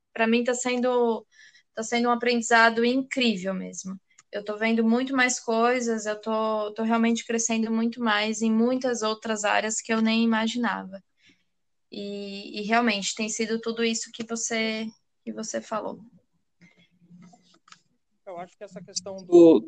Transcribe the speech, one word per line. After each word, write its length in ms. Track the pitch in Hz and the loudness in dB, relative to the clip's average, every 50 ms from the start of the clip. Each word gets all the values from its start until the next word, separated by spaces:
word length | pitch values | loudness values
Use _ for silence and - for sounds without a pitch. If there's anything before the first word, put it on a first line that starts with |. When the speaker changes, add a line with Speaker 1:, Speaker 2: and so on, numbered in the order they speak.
| _ _ - | _ _ -4
Speaker 1:
pra 120 | - 226 | -2 0
mim 160 | 220 233 240 | 2 2 2
tá 120 | 240 254 247 | 2 0 -2
sendo, 720 | 247 - 247 247 247 240 254 247 247 240 233 220 214 - _ _ - - - - _ _ _ _ | -2 -2 -4 -2 0 0 0 2 2 2 0 0 -2 -6 _ _ -20 -20 -20 -20 _ _ _ _
tá 80 | 220 | -10
sendo 260 | 220 - 240 240 240 240 | -6 -4 -2 0 2 0
um 40 | |
aprendizado 680 | 240 233 240 247 240 233 226 - 240 226 226 233 220 226 | 0 0 0 0 0 0 2 4 4 6 6 4 4 2
incrível 720 | 233 240 254 269 269 - - 269 247 233 208 180 180 190 | 2 2 2 0 -2 -2 -2 0 2 2 0 0 -4 -6
mesmo. 480 | 190 185 185 185 185 - - 190 190 190 _ _ _ - _ _ | -6 -6 -8 -10 -12 -14 -14 -14 -14 -14 _ _ _ -20 _ _
Eu 120 | - 202 202 | -10 -8 -8
tô 120 | - 208 | -8 -6
vendo 280 | 208 220 226 226 226 226 | -2 0 0 2 2 2
muito 300 | 226 233 247 262 262 269 | 2 2 2 0 -2 0
mais 260 | 254 247 262 254 - | 0 0 0 -2 -4
coisas, 680 | - 240 226 226 233 240 247 254 233 233 226 220 202 | -4 -2 0 2 2 2 2 0 0 -2 -4 -4 -4
eu 120 | 214 214 214 | -6 -8 -6
tô, 520 | - 220 220 220 220 220 220 214 208 208 | -6 -4 -2 -2 -2 -2 -2 -2 -4 -6
tô 120 | 208 226 226 | -6 -4 -2
realmente 420 | 220 233 233 226 233 233 226 - | 0 2 2 2 2 0 -2 -2
crescendo 440 | - 226 226 226 - 226 226 220 220 | -4 -4 -4 -2 -2 -2 -2 -2 -2
muito 300 | 226 226 226 233 233 254 | -2 -2 -2 -2 -4 -2
mais 400 | 233 220 208 208 214 220 220 208 | -2 0 0 0 0 -2 -2 -2
em 100 | 226 226 | 0 0
muitas 520 | 220 220 233 247 262 254 262 254 240 233 | 2 2 2 2 0 0 -2 -2 -2 -2
outras 420 | 220 214 220 214 - 226 220 208 208 | -2 -4 -4 -4 -6 -6 -4 -2 -2
áreas 360 | 202 208 202 208 220 220 - | 0 0 0 0 -2 -4 -6
que 120 | - - | -4 -2
eu 80 | 226 220 | 0 2
nem 220 | 220 220 220 226 | 2 2 2 2
imaginava. 800 | 233 226 226 220 226 226 233 247 233 202 190 190 190 190 190 190 - _ _ _ _ - _ _ _ _ _ _ _ _ _ _ _ _ | 2 2 2 0 0 -2 -2 -2 -2 -2 -2 -4 -8 -12 -16 -18 -20 _ _ _ _ -20 _ _ _ _ _ _ _ _ _ _ _ _
E, 680 | - 208 202 202 202 202 202 202 196 202 - - - 208 | -14 -12 -12 -10 -10 -10 -10 -12 -12 -14 -14 -12 -10 -8
e 20 | |
realmente 540 | 208 202 226 233 247 226 202 202 190 - - | -4 0 0 2 2 2 0 -2 -4 -6 -6
tem 120 | - 220 220 | -6 -6 -6
sido 320 | 226 - 226 214 226 226 | -4 -4 -4 -2 -4 -4
tudo 220 | 226 233 226 233 | -4 -6 -4 -2
isso 300 | 233 226 226 226 - 233 - | -2 -2 -2 -4 -8 -10 -12
que 100 | - 226 | -12 -10
você, 640 | - 233 233 - - 233 226 220 220 220 220 220 220 - _ _ _ _ _ _ | -8 -8 -8 -6 -4 -4 -4 -2 -4 -4 -6 -8 -10 -12 _ _ _ _ _ _
que 80 | 226 | -12
você 280 | 208 220 220 220 - 226 | -10 -10 -8 -8 -8 -8
falou. 380 | 220 - 220 208 - - - - 220 233 - _ _ _ _ _ _ _ _ _ - - _ _ _ _ _ _ _ _ - - - - - - _ _ _ _ _ _ - - _ _ _ _ _ _ _ _ _ | -8 -6 -8 -6 -6 -8 -10 -12 -16 -20 -20 _ _ _ _ _ _ _ _ _ -20 -20 _ _ _ _ _ _ _ _ -20 -20 -20 -20 -20 -20 _ _ _ _ _ _ -20 -20 _ _ _ _ _ _ _ _ _
Speaker 2:
Eu 140 | 196 180 170 | -14 -12 -12
acho 180 | 185 185 _ | -14 -14 _
que 60 | - | -18
essa 180 | 214 190 185 208 | -18 -16 -16 -18
questão 360 | 180 202 185 - - 202 190 | -18 -12 -12 -12 -10 -10 -12
do, 420 | 190 185 175 175 175 170 165 156 - - | -14 2 6 10 12 12 12 10 8 8